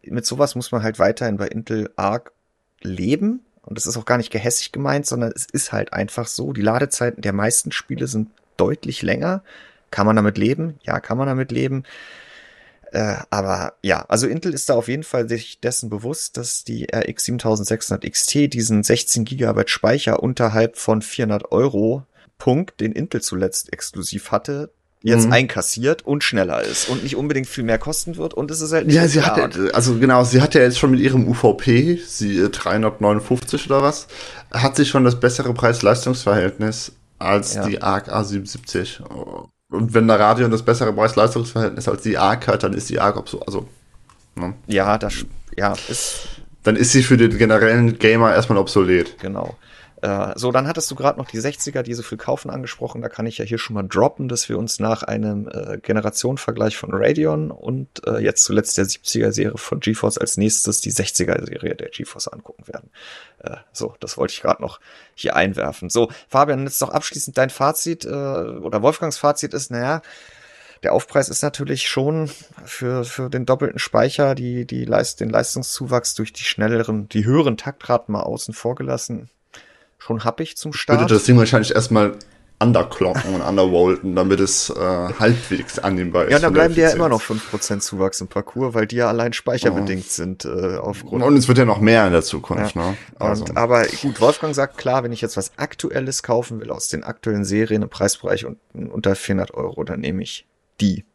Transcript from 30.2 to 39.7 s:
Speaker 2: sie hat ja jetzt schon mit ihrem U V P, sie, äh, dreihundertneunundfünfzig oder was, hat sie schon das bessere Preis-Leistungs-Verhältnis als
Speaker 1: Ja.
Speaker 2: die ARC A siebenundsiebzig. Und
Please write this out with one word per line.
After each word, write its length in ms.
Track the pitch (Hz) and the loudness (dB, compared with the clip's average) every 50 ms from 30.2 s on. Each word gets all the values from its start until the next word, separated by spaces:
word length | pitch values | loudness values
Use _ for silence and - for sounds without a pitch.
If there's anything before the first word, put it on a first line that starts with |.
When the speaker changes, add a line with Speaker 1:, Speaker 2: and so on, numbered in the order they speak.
| 123 | 6
Speaker 2:
sie 160 | 123 127 123 | 6 6 6
hat 120 | 143 143 - | 6 6 6
ja 60 | 156 | 6
jetzt 180 | 127 123 123 | 6 6 6
schon 140 | - - 135 | 4 4 4
mit 80 | 131 127 | 4 4
ihrem 300 | 98 - 131 131 113 95 | 4 4 4 4 4 2
U 40 | 120 | 0
V 200 | 120 - 117 101 | 4 4 4 4
P, 420 | - - 135 120 120 139 170 175 | 4 4 4 6 6 6 4 2
sie, 420 | 170 - - - - 107 101 101 | 0 -2 -10 -6 -4 -2 0 2
äh, 120 | 87 95 101 | 2 2 2
dreihundertneunundfünfzig 1160 | - - - - 95 107 110 107 107 - 107 104 107 107 - - 131 123 - - - 151 - | 0 -2 -2 0 0 2 2 0 0 2 2 4 4 2 2 0 -2 -2 0 -4 -6 -6 0
oder 160 | - 139 139 139 | 2 2 4 4
was, 240 | 143 147 - - _ - - - - - - - - | 4 0 -2 -10 _ -18 -18 -16 -16 -18 -20 -18 -6
hat 240 | - 123 120 - - | -2 2 2 2 4
sie 100 | - 143 | 4 2
schon 200 | - - 135 127 | 4 6 6 6
das 120 | 123 120 | 6 4
bessere 360 | 120 - 127 123 - 131 123 120 | 4 2 2 2 2 -2 -2 -2
Preis-Leistungs-Verhältnis 1400 | 117 127 113 117 117 - 101 113 117 - 127 127 123 - 101 101 107 90 98 - - 107 110 110 - - - - _ _ _ _ _ | 2 2 2 2 4 4 4 4 4 2 -2 -2 0 2 2 2 4 2 0 0 -2 -4 -4 -4 -6 -10 -14 -16 _ _ _ _ _
als 340 | 90 90 101 104 98 - - | -2 2 2 2 0 -2 -4
Speaker 1:
Ja. 140 | 104 98 | -4 -2
Speaker 2:
die 140 | - 101 - | -2 -4 -2
ARC 280 | - 98 98 98 98 - | -2 -2 -2 -2 -4 -4
A 160 | - 107 104 | -4 -4 -4
siebenundsiebzig. 760 | 98 101 101 95 101 - - - - - 92 92 - - - - - - - - - 50 50 - - _ _ _ | -2 -4 -6 -6 -8 -14 -14 -14 -6 -4 -4 -4 -4 -10 -14 -16 -14 -12 -12 -12 -12 -12 -14 -16 -18 _ _ _
Und 240 | _ | _